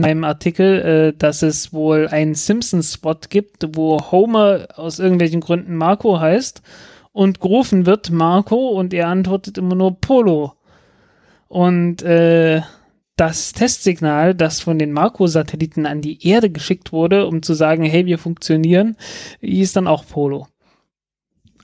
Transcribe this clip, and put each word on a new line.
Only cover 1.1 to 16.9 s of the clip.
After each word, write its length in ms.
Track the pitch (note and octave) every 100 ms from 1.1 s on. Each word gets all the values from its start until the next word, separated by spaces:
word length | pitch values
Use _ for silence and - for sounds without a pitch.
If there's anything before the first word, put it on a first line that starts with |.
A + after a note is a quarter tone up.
| D3+
dass 260 | D3+ D3
es 300 | D#3+ D3+ -
wohl 360 | D#3 D#3 D#3 D#3
einen 260 | D3+ D#3
Simpsons-Spot 840 | D3 - A3+ A#3 F3+ - - D#3 - -
gibt, 480 | G3+ G3+ - D#3+ D#3
wo 340 | D#3+ D#3 -
Homer 560 | F3+ A#3 A3 G#3 F#3+ -
aus 240 | - E3 D#3+
irgendwelchen 420 | F#3 F3+ E3+ E3
Gründen 360 | D#3+ E3+ F3+ E3
Marco 420 | E3 G3+ A#3 F3
heißt 440 | D#3+ G3+ C4+ - _ - - - _
und 260 | G#3 G3 F#3
gerufen 480 | F#3 A3+ B3 F#3+ F3+
wird, 240 | G#3 -
„Marco“, 600 | E3 E3 F#3 G3+ A3+ C4
und 220 | F#3+ F3+
er 140 | F3 E3+
antwortet 520 | F#3 F#3 F#3+ G3 G3
immer 180 | F#3 F#3
nur, 240 | F#3+ F#3
„Polo“. 540 | - C4 G#3+ D#3 C#3+ - _ _ _ _ _ _ _ _ _
Und, 560 | F3+ F3+ F3 F3 E3+
äh, 600 | F3 E3+ E3 E3 D#3+ D#3+ D#3+ - _ _ _
das 380 | - E3 D#3+ -
Testsignal, 840 | - A#3+ - G3 F3 D#3 D3 E3
das 240 | F3+ D#3+ D#3
von 220 | - D#3+
den 100 | D3
Marco-Satelliten 960 | D3 G3+ - F3+ D#3+ D3 D#3 D#3 D#3+ D3+
an 140 | D3+
die 260 | D3 D#3+ E3+
Erde 240 | A3 G#3+
geschickt 400 | D#3 - F#3+ -